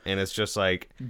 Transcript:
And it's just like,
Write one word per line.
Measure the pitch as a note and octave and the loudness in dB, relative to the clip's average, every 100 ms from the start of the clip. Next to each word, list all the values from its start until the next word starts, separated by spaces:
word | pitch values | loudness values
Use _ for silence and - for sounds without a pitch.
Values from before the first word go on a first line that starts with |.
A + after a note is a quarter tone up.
And | - G2 | -2 0
it's | F#2+ | 0
just | - G#2 G#2 | 0 -2 2
like, | F#2+ F#2 - - | 2 2 -4 -12